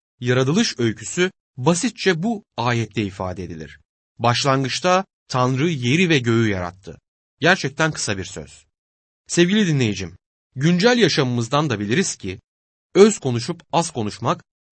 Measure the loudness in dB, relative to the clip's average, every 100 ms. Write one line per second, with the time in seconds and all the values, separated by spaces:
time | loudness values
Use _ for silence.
0 | _ -6 0 0 2 2 0 0 -2 -4
1 | -6 -2 -2 -4 _ -4 0 0 -2 -2
2 | -2 0 -2 -6 -8 -4 -2 -2 -2 -4
3 | -4 -4 -8 -8 -10 -12 -14 -20 _ _
4 | _ -2 0 2 2 0 0 -2 2 2
5 | 0 _ -6 0 0 2 0 0 0 2
6 | 4 2 2 2 2 -2 -6 -10 -18 -20
7 | _ _ _ -2 0 0 -2 -2 -2 -2
8 | -6 -6 -8 -12 -16 -20 _ _ _ _
9 | _ _ -4 0 2 2 2 2 0 -2
10 | -8 -14 _ _ _ -2 0 4 4 4
11 | 2 2 0 -2 -2 0 0 -2 -2 -2
12 | -2 -6 -10 -12 _ _ _ _ _ 6
13 | 6 4 -4 -4 -6 -10 -4 -2 -2 -4
14 | -6 -4 -4 -4 -8 _ _